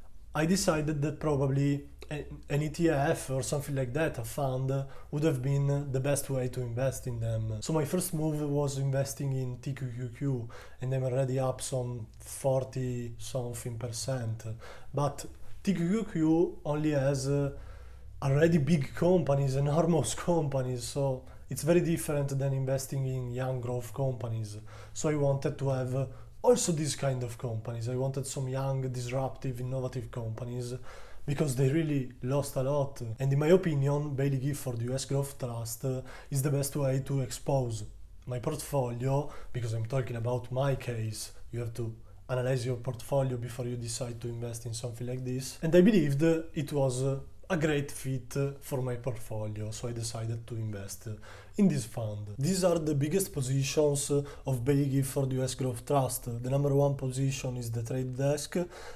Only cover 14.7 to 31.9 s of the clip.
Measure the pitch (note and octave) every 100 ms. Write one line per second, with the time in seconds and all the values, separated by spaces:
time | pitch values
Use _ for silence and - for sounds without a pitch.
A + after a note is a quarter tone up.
14.7 | - - - C#3+ - - - - - -
15.7 | E3+ E3+ A3 - E3 D#3+ D#3+ F3+ - D3+
16.7 | D3+ D3+ C#3+ C3+ C#3 C3+ C#3+ C#3 - -
17.7 | - - - - - C#3+ C#3 E3 E3+ C3+
18.7 | E3+ C3 - E3 F#3 C3+ C#3 C#3 C3 C#3+
19.7 | D3+ E3 F#3 A2 - - E3+ C#3+ C3+ B2+
20.7 | B2 A2+ D3 C#3 C3 - - - C3+ C#3+
21.7 | E3+ D#3+ D#3+ - D3 C#3 C3+ C#3 C3+ C3
22.7 | C3+ - C#3 C3 C3 B2 B2 C3 C3 A#2
23.7 | B2 A#2 - C3+ B2 A#2+ A2+ G#2 G#2+ -
24.7 | - - - D#3 D3+ C#3 C#3 D3+ C#3 C3+
25.7 | C3 B2+ B2+ C3 - - - A#3 A#3+ -
26.7 | D3+ D3+ - C#3 B2+ A#2+ - B2 A2+ A2+
27.7 | A#2 A2+ B2+ C3+ C3+ B2+ C#3+ C3 C3 C3+
28.7 | C3+ B2+ B2 A#2+ C3 C3 - C3+ A#2+ B2+
29.7 | C3 B2+ C3 A2+ B2 A2+ A2 A#2+ B2 A#2+
30.7 | B2+ - - - - - C#3+ D#3 B2 C3+
31.7 | D#3+ D#3